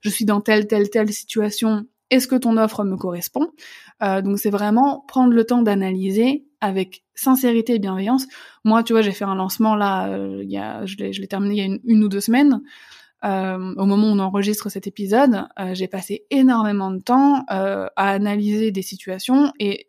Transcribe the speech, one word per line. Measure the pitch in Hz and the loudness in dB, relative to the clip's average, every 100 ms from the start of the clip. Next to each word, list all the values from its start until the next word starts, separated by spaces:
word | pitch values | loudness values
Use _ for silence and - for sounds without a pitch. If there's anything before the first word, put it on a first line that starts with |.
« | |
Je | 214 | -4
suis | 196 214 | -2 0
dans | 202 | 0
telle, | 208 214 208 | 2 2 2
telle, | 214 202 | 0 2
telle | 220 208 | 2 0
situation, | 208 - 220 208 208 226 214 220 _ _ | -4 -6 -2 -2 -2 -2 -2 -4 _ _
est-ce | 254 254 | 0 2
que | 254 | 0
ton | 240 226 | 2 2
offre | 214 - | 0 0
me | 202 185 | -4 -4
correspond ? » | 190 175 - - 311 _ - - - _ | -6 -6 -8 -4 -4 _ -20 -20 -20 _
Euh, | 202 190 | -2 -2
donc, | 196 202 | -2 -2
c'est | 214 | 0
vraiment | 196 208 220 277 277 - | 0 2 2 2 0 -6
prendre | 269 254 | 2 4
le | 233 | 4
temps | 226 247 | 4 2
d'analyser | 226 202 190 190 190 196 240 285 _ _ | 2 2 -2 -2 -2 0 0 0 _ _
avec | 208 190 185 - _ - | -4 -2 -4 -8 _ -6
sincérité | 269 262 254 233 220 233 | 0 2 4 2 2 0
et | |
bienveillance. | 196 185 196 262 262 - - _ | -2 -4 0 0 -2 -16 -20 _
Moi, | 214 220 | 2 2
tu | 233 | 2
vois, | 226 | 2
j'ai | 208 | 2
fait | 190 196 | -2 -6
un | 190 | -4
lancement | 190 - 220 214 | -4 0 0 2
là, | 202 190 190 | 0 -2 -4
euh, | 196 196 196 | -6 -8 -8
il | 196 | -10
y | 196 | -8
a, | - - 190 | -8 -10 -10
je | 196 | -8
l'ai, | 196 | -8
je | 196 | -8
l'ai | 190 | -8
terminé | 196 202 208 | -4 -2 -2
il | |
y | |
a | 196 | -2
une, | 196 | -6
une | 240 220 | 2 4
ou | 208 | 4
deux | 196 | 0
semaines. | 196 240 294 240 - - - - _ _ 202 | 0 4 4 4 -2 -20 -20 -20 _ _ -4
Euh, | 190 190 185 185 190 | -4 -4 -6 -8 -2
au | 196 | 2
moment | 202 214 | 4 4
où | |
on | 202 | 2
enregistre | 190 196 202 214 208 | 0 -2 -2 -4 -6
cet | 196 196 | -10 -12
épisode, | - 196 214 269 208 - - | -8 0 4 4 2 -4 -10
euh, | 185 | -8
j'ai | 185 185 | -6 -6
passé | 190 180 202 _ | -8 -10 -12 _
énormément | 277 262 240 214 202 190 | 4 4 4 0 -2 -4
de | 190 | -8
temps, | 190 254 285 277 262 | 0 4 4 2 -2
euh, | 196 196 196 190 - | -4 -2 -4 -6 -2
à | 196 | 0
analyser | 196 208 208 208 208 220 | 0 0 0 -2 0 -2
des | 196 | -2
situations | 185 190 - 185 - 262 285 - | -8 -12 -10 -10 0 2 2 0
et | 202 196 | -4 -6